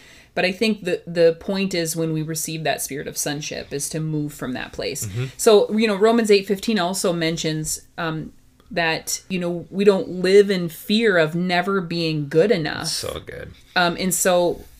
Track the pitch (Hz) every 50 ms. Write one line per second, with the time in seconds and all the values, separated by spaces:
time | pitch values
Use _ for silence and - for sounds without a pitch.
0 | - - - - - _ - - 175 185 190 190 233 220 214 208 180 180 175 -
1 | - - 170 175 170 165 165 165 - - 196 190 196 190 190 175 165 160 160 165
2 | 165 160 160 156 156 156 165 160 - - 160 160 156 143 135 - - - 135 143
3 | 156 - - - - 156 147 143 151 - - - 117 - - 143 139 - - 160
4 | 156 156 156 151 147 147 - - - 123 127 - - - - - 110 98 - -
5 | - 107 92 117 127 131 - - - 233 214 202 170 - 208 214 226 220 202 185
6 | 202 220 226 233 220 208 208 202 196 - 208 190 - - 220 208 170 175 190 190
7 | - 196 170 170 165 160 170 160 - 160 156 156 156 156 - - - - - -
8 | 170 160 160 160 - - - - _ - _ _ - - 233 170 170 160 160 -
9 | - - - - - - 185 185 175 175 175 175 156 - - 190 202 208 196 190
10 | - - 175 185 175 180 190 202 202 196 202 185 175 170 - - - - 208 220
11 | 233 220 185 170 160 156 160 170 180 180 175 175 180 202 196 196 180 165 170 170
12 | 165 160 156 151 147 139 151 156 170 214 226 180 151 - - - - - - -
13 | - - - - - - - - - - - - - - - 180 175 175 170 -
14 | 190 185 170 - - 196 180 175 175 170 139 - - - -